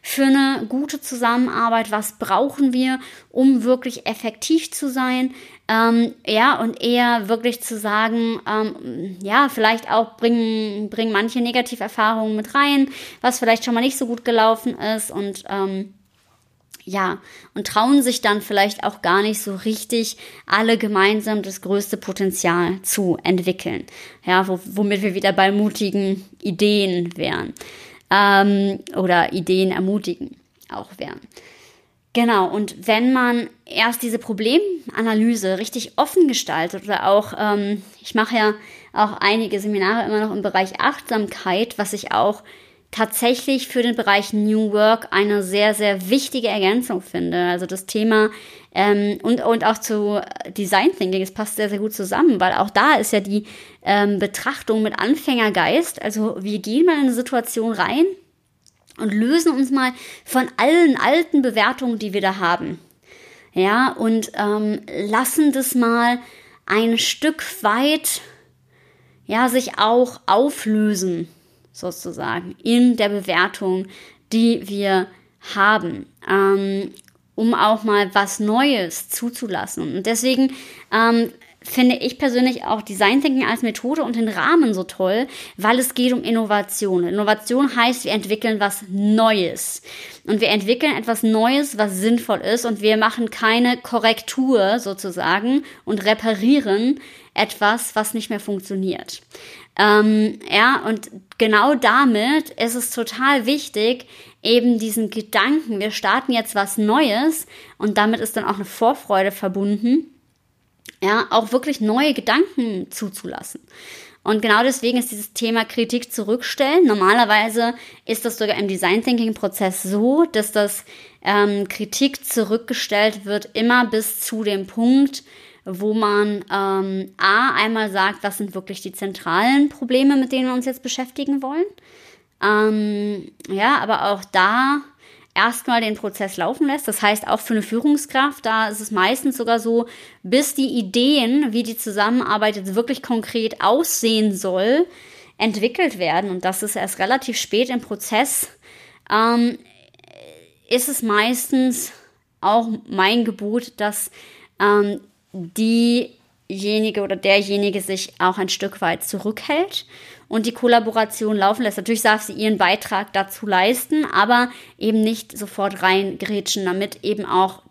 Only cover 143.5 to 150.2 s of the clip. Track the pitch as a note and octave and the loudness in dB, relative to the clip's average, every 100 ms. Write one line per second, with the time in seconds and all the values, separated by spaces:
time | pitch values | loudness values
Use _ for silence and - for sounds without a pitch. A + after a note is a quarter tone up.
143.5 | - G3 B3+ E4 - A3+ A3 G#3+ F#3+ F#3+ | -2 2 2 0 0 0 2 2 0 -4
144.5 | F#3 G#3 C#4+ F4 - - - - _ A3 | -2 2 2 0 -4 -20 -20 -20 _ -2
145.5 | G#3 A3+ A#3 E4 G#3 E3+ E3 G3+ F3+ F#3 | 0 -2 0 -2 0 0 0 0 -2 -4
146.5 | F#3+ G#3+ G3+ F#3+ - G3 C4 C4 A3 - | -4 -6 -6 -6 -4 0 0 -2 -6 -2
147.5 | G#3+ B3 B3 - G#3 - G#3+ C#4 - - | 0 0 -2 -6 -10 -2 0 0 -2 -6
148.5 | - _ - - _ - G#3 A3+ A#3+ A#3+ | -10 _ -20 -20 _ -2 2 2 4 2
149.5 | - - G2 _ _ _ - | -2 -14 _ _ _ _ -20